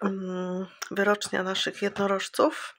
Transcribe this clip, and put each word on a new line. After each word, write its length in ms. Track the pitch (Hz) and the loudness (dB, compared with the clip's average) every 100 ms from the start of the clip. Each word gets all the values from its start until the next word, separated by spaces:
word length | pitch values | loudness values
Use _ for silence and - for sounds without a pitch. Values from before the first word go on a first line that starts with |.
mm, 640 | 202 196 185 185 180 185 185 - - | -2 -2 -4 -2 -2 -2 -6 -10 -6
wyrocznia 520 | 190 202 208 - 190 | 2 4 4 2 -2
naszych 380 | 185 190 - - | 0 0 -2 -2
jednorożców. 960 | 202 202 202 196 - - 302 320 - | -4 0 2 2 0 2 2 2 -12